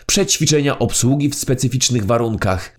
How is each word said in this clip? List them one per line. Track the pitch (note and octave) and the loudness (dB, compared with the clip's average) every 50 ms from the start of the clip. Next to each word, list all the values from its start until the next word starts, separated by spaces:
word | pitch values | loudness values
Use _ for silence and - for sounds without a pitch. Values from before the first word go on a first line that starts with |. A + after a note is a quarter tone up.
| - | -6
przećwiczenia | - - G3+ F#3+ F#3+ - - D#3+ - D3+ D3+ C#3+ C#3+ C3+ - | -2 0 0 0 0 0 0 2 2 2 2 2 0 0 0
obsługi | - - - - - A#2+ C#3 D3 C#3+ D3 | -2 -2 0 0 2 2 2 2 0 -2
w | C#3+ | -2
specyficznych | - - - B2+ B2 - B2 B2 C3 - - B2 A#2+ G2+ | -4 -2 -2 -2 0 0 -2 0 0 0 0 0 0 0
warunkach. | F#2+ A#2 A#2 A#2 A#2 A2 F#2+ - - F#2+ F2+ - - - | 0 0 0 0 -2 -2 -2 -2 -2 -2 -2 -4 -10 -8